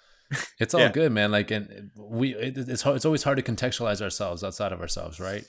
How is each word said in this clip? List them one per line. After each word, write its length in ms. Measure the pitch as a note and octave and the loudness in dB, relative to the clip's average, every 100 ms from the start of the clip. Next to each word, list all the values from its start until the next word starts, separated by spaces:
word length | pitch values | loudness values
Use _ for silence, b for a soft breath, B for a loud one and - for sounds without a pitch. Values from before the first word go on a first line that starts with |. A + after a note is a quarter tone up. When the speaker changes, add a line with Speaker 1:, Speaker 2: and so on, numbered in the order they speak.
| B B B | B B B
Speaker 1:
<laughs> 140 | C#3 B - | -8 B -2
Speaker 2:
It's 140 | A#2 | 2
all 80 | F3 | 6
Speaker 1:
Yeah. 120 | A2 | 6
Speaker 2:
good, 200 | D3+ D#3+ | 6 4
man. 180 | G#2+ G#2 | 4 4
Like, 200 | G#2 G2+ | 4 2
and 400 | G#2+ G2+ G#2 G2+ | -2 -4 -14 -18
we, 400 | G#2+ G#2 A2+ C3+ | -18 -8 0 0
it, 220 | G#2+ B2 C3+ | 0 -6 -6
it's 260 | B2+ B2 | -4 0
hard, 140 | C#3+ C3 | 2 2
it's 80 | |
always 180 | D#3+ D3+ | 2 2
hard 140 | C#3+ C3+ | 2 0
to 60 | |
contextualize 580 | B2+ A2 B2+ - A2+ G2+ | 0 -2 -2 0 0 0
ourselves 420 | G2 - F#2+ F2 | -2 -4 -4 -4
outside 300 | G2 - G2 | -6 -4 -4
of 80 | F2 | -4
ourselves, 400 | - - E2+ E2 | -4 -6 -6 -8
right? 240 | F#2 G#2 | -6 -8